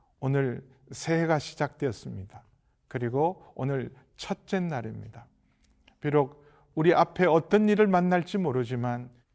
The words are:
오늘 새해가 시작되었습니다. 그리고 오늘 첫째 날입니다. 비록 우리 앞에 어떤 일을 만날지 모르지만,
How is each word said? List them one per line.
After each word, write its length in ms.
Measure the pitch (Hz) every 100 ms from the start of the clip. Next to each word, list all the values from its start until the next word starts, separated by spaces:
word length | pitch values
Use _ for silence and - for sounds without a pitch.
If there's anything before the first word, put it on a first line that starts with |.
| _ _
오늘 440 | 135 139 135 127 - _ -
새해가 480 | - - 165 160 156
시작되었습니다. 1040 | - - 147 - 139 107 - 104 95 - - _ _ _ _
그리고 560 | 123 120 127 160 185 - -
오늘 380 | 135 135 120 - _ -
첫째 460 | - 196 - 196
날입니다. 680 | 175 139 110 107 104 117 - _ _ _ _ _ _ _
비록 460 | 151 147 135 - - _ _ -
우리 180 | 160
앞에 320 | - 170 - 180
어떤 420 | 160 160 208 214
일을 200 | 208 208
만날지 500 | 185 180 180 - 202
모르지만, 720 | 170 127 117 127 123 120 123 - _